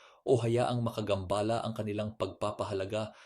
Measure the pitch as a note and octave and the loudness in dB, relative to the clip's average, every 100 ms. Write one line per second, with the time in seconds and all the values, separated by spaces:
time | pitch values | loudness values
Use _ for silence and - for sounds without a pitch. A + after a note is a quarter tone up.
0 | - - - B2 A#2 A#2 - B2 A2+ - | -20 -4 2 4 4 2 2 0 0 -2
1 | G#2 G2 F2+ G2+ A2 A2+ A2 A2 G#2+ G#2 | 0 0 0 0 2 0 -2 -4 -4 -2
2 | G#2+ - F#2+ - G#2 - G#2 G2 G2 G#2+ | -4 -4 -6 -2 -4 -2 -2 -2 -2 -2
3 | G#2+ - | -4 -8